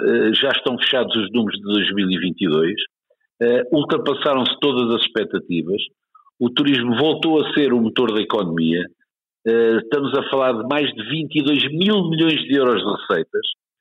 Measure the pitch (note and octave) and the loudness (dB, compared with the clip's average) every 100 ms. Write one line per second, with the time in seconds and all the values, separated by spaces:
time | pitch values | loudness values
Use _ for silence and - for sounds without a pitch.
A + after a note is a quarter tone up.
0 | - A#2 G#2+ G#2+ C3+ B2 C3+ A#2+ - C3 | 2 2 2 2 0 0 -2 -2 0 0
1 | G#2 G#2+ F#2+ A#2 G#2 G2 G2+ G#2 F#2 G2 | 0 -2 -2 -2 -2 -4 -2 0 0 0
2 | F#2+ F2+ F2+ D#2 F#2 D#2 E2 - - _ | 0 0 -2 -2 0 2 0 -2 -8 _
3 | _ _ _ _ A#2+ B2 B2 D3+ C#3+ D#3+ | _ _ _ _ 2 2 2 0 0 0
4 | C3 C3+ D3+ C3+ B2 - C#3+ B2+ A#2 A2+ | 0 -2 0 0 0 0 0 0 0 0
5 | - A2 G2+ F#2+ - E2+ D#2+ G2+ - _ | 0 -2 -2 -6 -4 -4 -2 -4 -6 _
6 | _ _ _ _ A#2+ B2 C#3+ C3 A#2+ B2 | _ _ _ _ -2 0 0 0 0 0
7 | D#3 D#3 E3 D#3 D3 - C#3 B2 A2 A#2+ | 0 0 0 0 0 0 2 2 2 0
8 | A#2+ G#2+ G2+ A2+ F2 E2 E2 E2+ E2+ _ | 0 0 0 -2 -2 0 0 0 -4 _
9 | _ _ _ _ A2 A#2 A#2 A2+ A2 C#3+ | _ _ _ _ 0 4 4 2 0 -2
10 | C3+ C3+ - C3+ C3 A#2 A#2 D3 C#3 A2+ | 0 -2 -2 0 0 0 -2 -2 -2 -6
11 | G#2+ D#3 D3 D3+ C#3 C#3+ C3 D#3 G3 G#3 | -8 -6 -2 -2 2 0 0 0 2 2
12 | E3+ D#3+ E3 C#3+ A#2+ C#3 B2+ G#2+ G2 F#2 | 2 2 2 2 0 2 4 2 0 -6
13 | - F2 D#2+ - - - _ _ | -2 -2 0 -4 -6 -10 _ _